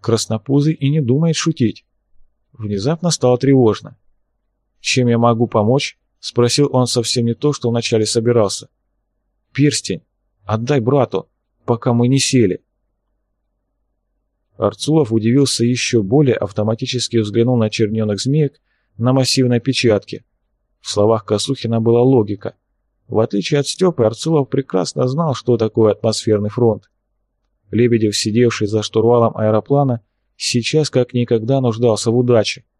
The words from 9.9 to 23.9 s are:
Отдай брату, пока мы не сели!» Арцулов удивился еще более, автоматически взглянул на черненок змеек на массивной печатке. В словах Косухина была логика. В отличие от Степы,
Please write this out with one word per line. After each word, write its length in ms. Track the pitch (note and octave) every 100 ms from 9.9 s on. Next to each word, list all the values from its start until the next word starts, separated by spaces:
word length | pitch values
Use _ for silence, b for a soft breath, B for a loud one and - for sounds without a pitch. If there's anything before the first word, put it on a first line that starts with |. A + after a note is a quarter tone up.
| F#2 _ _ _ _ -
Отдай 340 | A2 A#2+ D3
брату, 500 | A2+ C#3 A#2 F#2+ - _ _ _ -
пока 280 | A2+ -
мы 140 | A#2 A#2+
не 120 | C3+
сели!» 440 | - C3 G#2 - _ _ _ _ _ _ _ _ _ _ _ _ _ _ _ _ _ _ _ _
Арцулов 540 | G2+ G#2 - D#3 B2
удивился 520 | A2+ A2 C3 C3+ -
еще 400 | A#2+ B2 - A#2+
более, 320 | F#2+ C3 C#3+ A2
автоматически 840 | G2 - G#2+ A2+ B2+ B2 - A#2
взглянул 400 | G#2+ A2+ A#2 B2
на 120 | G#2+
черненок 500 | - G#2+ A2 G#2+ G2+
змеек 400 | B2+ D3 C#3+ _ _ _ _ -
на 160 | A#2
массивной 460 | C3+ B2+ - B2+ A#2+
печатке. 680 | C3+ B2+ A#2+ G#2 - - _ _ _ _ _ _
В 80 | -
словах 360 | - G#2 A2 -
Косухина 540 | G#2 - C3+ A2+ A2+
была 220 | A2+ A#2
логика. 540 | B2+ C3 G#2 G2+ - - _ _ _ _ _
В 120 | A2+
отличие 400 | A2+ G3+ E3+ C#3+
от 80 | C#3
Степы, 360 | - F#3